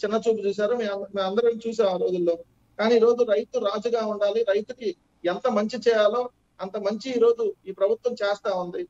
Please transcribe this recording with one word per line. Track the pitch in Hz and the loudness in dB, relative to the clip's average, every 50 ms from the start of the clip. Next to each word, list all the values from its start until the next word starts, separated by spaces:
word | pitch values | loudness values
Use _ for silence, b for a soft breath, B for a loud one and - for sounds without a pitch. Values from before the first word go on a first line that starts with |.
| - | -4
చిన్న | 202 220 226 - 233 | -2 -2 0 0 0
చూపు | 220 208 196 | 0 0 0
చూశారో | 202 196 202 208 214 247 | -4 -2 -2 -2 -2 0
మీ | 233 220 | -2 -2
అంద-, | 202 196 196 202 - - | -4 -4 -6 -8 -6 -4
మేము | 196 190 190 | -2 -2 0
అందరం | 202 233 240 233 226 220 - 226 | 0 2 2 2 0 0 -6 -6
చూసాం | 220 220 214 | 0 0 0
ఆ | 190 180 | 2 2
రోజుల్లో. | 180 185 180 180 180 175 170 170 170 - _ _ _ _ _ - - | 0 0 0 0 0 0 0 0 -2 -6 _ _ _ _ _ -6 -2
కానీ | 208 226 240 | 2 4 4
ఈ | 226 | 6
రోజు | 226 233 240 240 | 6 4 4 4
రైతు | 233 220 202 208 214 _ - 247 | 2 2 2 0 0 _ -4 -4
రాజుగా | 220 196 214 220 208 240 233 226 220 | -2 -2 -4 -2 -4 -2 -2 -2 -2
ఉండాలి, | 214 214 202 208 202 208 226 233 202 | -2 -2 0 0 0 2 0 0 2
రైతుకి | 190 214 214 - 247 - 233 202 - _ _ _ _ _ - | 0 0 -2 -4 -12 -6 -6 -6 -6 _ _ _ _ _ -4
ఎంత | 170 185 - - 254 | -4 -2 0 -2 0
మంచి | 220 208 214 220 254 226 - 240 | 0 0 0 -2 -4 0 2 2
చేయాలో | 226 214 208 208 226 247 247 - _ _ _ _ _ - | 4 4 4 4 2 0 -4 -6 _ _ _ _ _ -12
అంత | 185 190 196 | -10 -8 -6
మంచి | 208 196 196 220 202 262 262 247 | -4 -4 -4 -4 -4 -6 -4 2
ఈ | 233 | 4
రోజు | 226 233 233 226 226 202 - _ - | 4 4 4 2 -2 -4 -4 _ -12
ఈ | 190 | -12
ప్రభుత్వం | 190 190 196 202 226 - - 247 | -4 -2 0 0 0 0 -2 -6
చేస్తా | 233 - 208 202 202 - - 214 190 | -4 -2 -2 -2 -2 -2 -2 -4 -4
ఉంది. | 185 180 175 185 185 180 | -4 -4 -6 -6 -8 -10